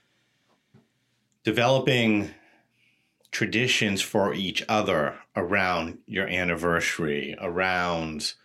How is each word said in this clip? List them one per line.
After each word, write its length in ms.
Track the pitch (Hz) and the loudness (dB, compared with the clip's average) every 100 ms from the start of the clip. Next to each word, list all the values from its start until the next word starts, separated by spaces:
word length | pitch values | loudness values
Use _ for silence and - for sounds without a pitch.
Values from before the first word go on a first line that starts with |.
| _ _ _ _ _ _ _ - _ _ _ _ _ _ | _ _ _ _ _ _ _ -20 _ _ _ _ _ _
developing 880 | - 110 120 135 - 120 113 107 98 - - _ _ _ _ _ _ _ - | -2 2 4 4 4 2 4 2 0 -8 -20 _ _ _ _ _ _ _ -10
traditions 680 | - 107 107 127 - 110 98 | -4 -2 0 2 2 2 0
for 320 | - 107 98 | 0 2 2
each 300 | - 95 82 - | 0 -4 -4 0
other 460 | 110 98 85 71 - - - | 0 2 2 0 -4 -10 -4
around 640 | 87 98 95 87 82 85 - | 0 0 2 0 -4 -10 -8
your 220 | 98 95 | -4 -2
anniversary, 1080 | 90 87 85 85 85 82 - 80 73 71 78 | 0 0 0 2 2 0 -2 -2 -2 -4 -6
around 920 | 92 85 92 92 87 85 80 76 73 - | -6 0 0 2 0 0 -2 -4 -6 -8